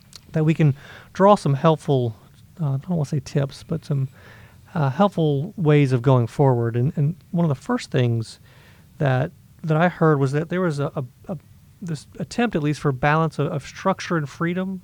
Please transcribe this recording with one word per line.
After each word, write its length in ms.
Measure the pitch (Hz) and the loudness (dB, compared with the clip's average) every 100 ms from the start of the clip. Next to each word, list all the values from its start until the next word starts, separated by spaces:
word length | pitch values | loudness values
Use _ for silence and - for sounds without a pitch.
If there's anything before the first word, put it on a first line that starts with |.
| - - - | -20 -20 -6
that 120 | 160 | -2
we 100 | 156 | 2
can 200 | 160 151 135 - - - | 4 2 2 -6 -20 -8
draw 220 | - 196 | 2 6
some 200 | 202 147 | 6 2
helpful, 640 | 135 165 156 - 135 120 107 - - - - | 2 2 2 2 0 0 -6 -16 -20 -16 -6
uh, 40 | 147 | -4
I 20 | 135 | -4
don't 100 | 180 | -4
wanna 140 | 175 | -4
say 160 | 139 151 | -2 -4
tips, 420 | - 147 139 - | -4 -4 -4 -6
but 220 | - 160 | -8 -8
some, 240 | - 143 131 - - - - - - | -4 -4 -4 -8 -20 -20 -20 -20 -10
uh, 140 | 180 139 | -2 -2
helpful 600 | 127 202 180 156 139 180 214 | 0 0 0 0 0 -4 -2
ways 360 | 151 147 139 | 4 4 4
of 80 | 131 | 2
going 240 | 131 127 113 | 4 2 2
forward. 480 | - 139 120 117 117 | 2 2 2 0 0
And, 160 | 131 170 | -2 0
and 200 | 143 180 - | -2 -4 -6
one 120 | 170 | -2
of 40 | 165 | 0
the 60 | 135 | -2
first 340 | - 247 - | -4 -6 -2
things 480 | 135 120 117 110 - - - - - - - | 0 0 0 -4 -12 -20 -20 -20 -20 -16 -4
that, 340 | 147 127 151 - - - | 0 0 -2 -8 -20 -8
that 120 | 156 156 | -2 2
I 120 | 175 | 2
heard 320 | - 160 143 | 2 2 4
was 100 | 135 | 2
that 160 | 147 160 | -2 -4
there 120 | 180 | -2
was 180 | 180 143 | -2 -2
a, 140 | 139 | -4
a, 100 | - 123 - - | -6 -10 -12 -12
a, 60 | 160 - - - - | -12 -14 -20 -20 -14
this 240 | 170 156 - - | -10 -10 -12 -14
attempt, 340 | 151 - 240 | -10 -4 -2
at 80 | 170 | -2
least, 160 | 147 147 | -2 -2
for 120 | 147 | -2
balance 460 | 127 147 156 160 - | 0 0 2 0 -2
of, 80 | 147 | -4
of 180 | 156 - | -4 -10
structure 500 | - 190 185 - 170 | -6 -4 -4 -2 -4
and 120 | 143 | -4
freedom 540 | - 165 180 190 190 | -4 -4 -4 -6 -8